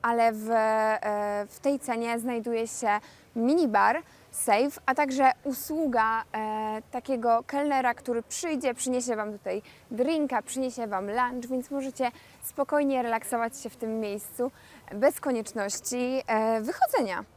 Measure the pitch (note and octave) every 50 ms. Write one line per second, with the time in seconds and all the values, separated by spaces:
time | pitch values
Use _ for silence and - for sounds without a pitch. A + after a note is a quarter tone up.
0 | - A#3 A#3 A#3 A3+ A3+ A3 G#3+ G#3+ A3 A#3 A3 A3 A3 A3 A3 A3 A3 G#3+ -
1 | - G#3+ G#3 G#3 G#3 G#3 G#3 G3+ G#3 - - - - C#4 C#4+ C4 - C4 A3+ A#3
2 | A#3 A#3 A#3 A#3 A3+ B3+ A#3+ A#3 G#3+ A#3+ A#3 A3+ A3+ A3+ - - B3 G#3+ G#3 G#3+
3 | - - - - - - - A#3 A3+ B3+ D#4 F4+ D#4+ A3+ G#3 G3+ G3+ G#3+ B3+ E4
4 | - - - - - - - - - A#3+ G3+ G#3+ C4+ C#4+ - - - C4+ C4 D4+
5 | D4 C4+ C4 C#4 C4+ C4 - - - C#4+ B3+ - - - D4+ D#4+ D#4+ C4+ A#3+ A3+
6 | A3 A3 A3+ A3+ - - - G#3+ A3 G#3+ G#3+ G#3+ G#3+ G#3+ G#3+ A3 A3 - - B3
7 | - - C4+ A#3 A3+ A#3 A3+ A#3 - - C#4 C#4+ D4 D4 C#4 C4 B3+ A#3+ A#3 -
8 | - B3 A#3+ A#3 A3+ - - - - E4 D#4 B3 D4 B3+ A#3+ - - B3+ B3+ B3+
9 | A#3+ B3 A3+ G#3+ G#3 G#3+ G#3 G3+ - G3 F#3 G#3 - - - - - - A3+ G#3+
10 | B3+ D4+ E4 D#4 D4 C4 C4 G#3+ - - - C4 C4 B3+ A3+ B3+ A#3 G#3 G3+ F#3
11 | G3 G3+ G#3+ B3 B3 B3 B3+ B3 A#3+ A#3+ C4 B3+ B3+ - C#4 C#4 C4+ C4+ - -
12 | B3+ A#3+ - - - - - - - - - D4 C4+ - D4 D4 C#4+ C#4 C4+ B3+
13 | A#3+ A#3 A3+ A3+ - - B3 A#3 A#3 A3+ A3+ - - G#3+ - - A#3 A3 A3 A3
14 | A3 G3+ G3+ G#3 - - - - B3 C4+ - - - - - - - - - G#3
15 | B3+ D4+ - - - C#4+ B3+ A3+ G#3 - - A3 G3 G3+ - - - - B3 B3
16 | B3 B3 C4 C4 - - A3+ G#3+ A3 A3+ A3+ A3 G#3+ C4+ - - F#5+ D#5 C#5 G#4
17 | A#3+ F#3+ F3+ - G#3 - _